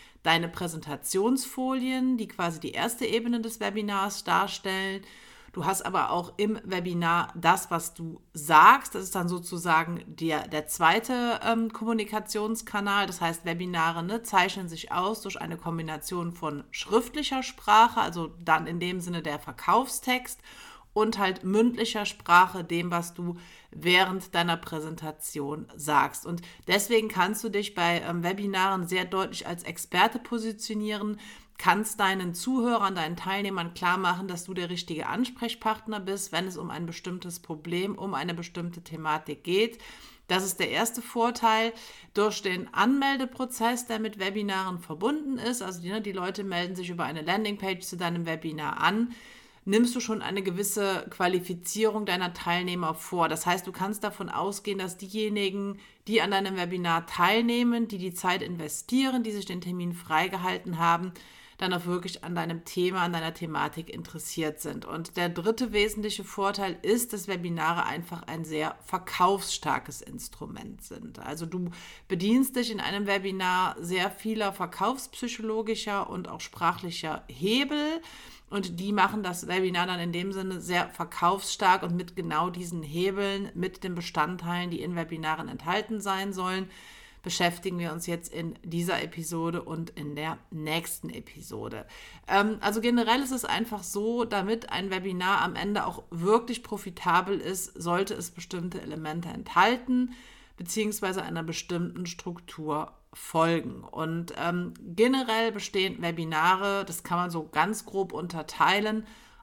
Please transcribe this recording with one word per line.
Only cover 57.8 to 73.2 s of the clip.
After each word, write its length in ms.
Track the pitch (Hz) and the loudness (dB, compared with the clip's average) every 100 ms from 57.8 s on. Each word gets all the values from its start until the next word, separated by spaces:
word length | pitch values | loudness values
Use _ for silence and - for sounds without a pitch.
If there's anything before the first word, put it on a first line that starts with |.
| 220 | 0
die 120 | 196 | -4
die 160 | 185 | -6
Zeit 280 | 175 180 190 | -2 0 0
investieren, 800 | - 170 156 - - 254 262 254 | -2 -6 -6 -8 0 2 4 2
die 80 | 220 | 0
sich 160 | 208 190 | -4 -6
den 140 | 180 | -6
Termin 320 | 175 180 175 | -4 -4 -4
freigehalten 840 | 175 - 156 180 180 185 185 180 165 | -6 0 2 2 0 -2 -2 -4 2
haben, 340 | 170 170 185 - - - - - | 4 4 0 -10 -18 -20 -20 -4
dann 140 | 185 | -2
auch 120 | 175 175 | 0 0
wirklich 380 | 180 175 - | -2 -4 -10
an 100 | 175 | -6
deinem 300 | 175 165 165 | -4 -4 -6
Thema, 380 | - 185 180 190 | -6 0 0 2
an 100 | 175 | 0
deiner 220 | 170 160 | 0 -4
Thematik 540 | 165 165 151 151 165 165 | -6 -4 -2 -2 -4 -10
interessiert 720 | - 170 156 - - 156 151 | -12 -12 -12 -8 -2 -2 -2
sind. 240 | 160 - | -8 -8
Und 320 | - 160 165 - | -8 -8 -6 -2
der 120 | 175 | -2
dritte 440 | 170 190 226 240 | 0 0 0 0
wesentliche 520 | 208 208 214 208 202 | 2 2 0 -4 -6
Vorteil 520 | 190 - 196 202 190 - | -6 -2 0 0 -4 -2
ist, 300 | 180 233 240 | 2 2 2
dass 160 | 208 196 | -6 -4
Webinare 580 | 180 175 170 156 170 - | -4 -2 0 2 2 0
einfach 380 | 151 170 170 | -4 -8 -10
ein 200 | - 160 | -8 -8
sehr 300 | 160 156 156 - | -4 -2 -2 -6
verkaufsstarkes 1160 | - 185 - - 185 196 - - 151 135 - - | -6 -6 -4 4 4 4 0 -4 0 -2 -2 -12
Instrument 840 | - - - - 147 - - - | -12 -12 -12 -12 -12 -12 -14 -14
sind. 380 | - - - - | -16 -14 -14 -12
Also 260 | - 156 165 | -10 -8 -6
du 240 | 180 175 170 - - - | -4 -4 -6 -16 -18 -4
bedienst 480 | 180 202 247 269 254 | 0 4 6 4 0
dich 160 | 233 | -2
in 80 | 220 | -2
einem 260 | - 202 202 | -2 -2 2
Webinar 720 | 196 | 0